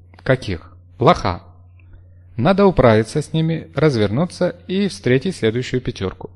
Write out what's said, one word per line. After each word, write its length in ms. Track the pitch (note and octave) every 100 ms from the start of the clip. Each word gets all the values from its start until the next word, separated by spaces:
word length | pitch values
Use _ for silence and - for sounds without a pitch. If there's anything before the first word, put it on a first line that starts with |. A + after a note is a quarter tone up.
| - -
каких, 540 | - C3 - E2+ - - - -
лоха. 440 | A#2 - G2+ F2 - - - - - - - - - -
Надо 300 | C#3 F#3+ G3
управиться 560 | D#3 B2 A2 A2+ D#3
с 100 | -
ними, 360 | D#3+ D#3+ D#3+ -
развернуться 800 | C#3 D#3 A#2+ G2+ G2+ F3 - F3+ - -
и 220 | F#3+ G3+
встретить 480 | - B2 C3 F#3+ -
следующую 440 | A2 G#2+ - B2+
пятерку. 500 | - - F#2 - -